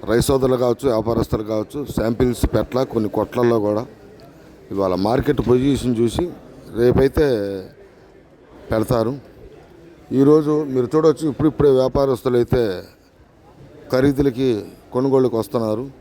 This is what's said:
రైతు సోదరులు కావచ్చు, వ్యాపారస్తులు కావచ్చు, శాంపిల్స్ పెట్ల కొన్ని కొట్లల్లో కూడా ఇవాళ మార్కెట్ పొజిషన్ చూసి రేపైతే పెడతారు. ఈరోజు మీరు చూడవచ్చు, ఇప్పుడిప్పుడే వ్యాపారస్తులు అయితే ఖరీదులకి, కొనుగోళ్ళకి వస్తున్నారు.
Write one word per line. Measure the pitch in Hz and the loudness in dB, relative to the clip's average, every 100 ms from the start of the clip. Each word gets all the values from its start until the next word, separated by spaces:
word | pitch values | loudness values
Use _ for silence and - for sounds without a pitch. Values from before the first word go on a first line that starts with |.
| 85 | 0
రైతు | 117 120 | 0 2
సోదరులు | 135 127 127 | 0 2 0
కావచ్చు, | 123 117 135 | 0 0 0
వ్యాపారస్తులు | 110 110 113 - 113 107 | -2 -2 -2 -2 -4 -4
కావచ్చు, | 110 107 - 127 - | -6 -6 -8 -6 -4
శాంపిల్స్ | 113 113 127 117 - 113 | -2 0 -2 0 -2 -2
పెట్ల | 107 123 131 | -2 -2 -2
కొన్ని | 113 107 107 | -2 -2 -2
కొట్లల్లో | 104 120 120 117 104 | -4 0 2 2 0
కూడా | 107 104 - - - - - - - - 98 | -2 -6 -16 -20 -20 -20 -20 -20 -20 -10 -2
ఇవాళ | 95 90 101 | -2 0 0
మార్కెట్ | 127 135 139 110 | 0 0 -2 2
పొజిషన్ | 127 135 131 123 113 | 2 2 -2 -2 0
చూసి | 117 - 175 - - - - 104 | 0 -2 -6 -8 -20 -20 -12 0
రేపైతే | 120 120 135 135 147 117 101 98 92 - - - - - _ _ - - - | 2 4 2 2 0 0 -4 -8 -12 -20 -20 -20 -20 -20 _ _ -20 -20 -6
పెడతారు. | 113 107 120 113 139 - - - - - - - - - 123 | -4 0 0 0 -4 -14 -20 -20 -20 -20 -20 -20 -20 -6 2
ఈరోజు | 139 151 151 151 147 | 4 4 4 -2 -2
మీరు | 131 123 156 | -2 0 2
చూడవచ్చు, | 160 139 156 | 2 2 -2
ఇప్పుడిప్పుడే | 123 147 - 147 131 | 0 -2 2 4 4
వ్యాపారస్తులు | 131 143 139 123 131 123 | 2 0 0 0 0 0
అయితే | 117 127 113 90 90 _ _ _ _ _ - - - - - | 2 0 -2 -4 -12 _ _ _ _ _ -20 -20 -20 -20 -4
ఖరీదులకి, | 127 139 135 139 120 131 107 90 - - 123 | 0 2 2 0 0 -2 -2 -4 -16 -6 -2
కొనుగోళ్ళకి | 135 131 127 113 | 2 2 2 0
వస్తున్నారు. | 107 123 110 107 135 - | -2 -2 -2 -4 -6 -14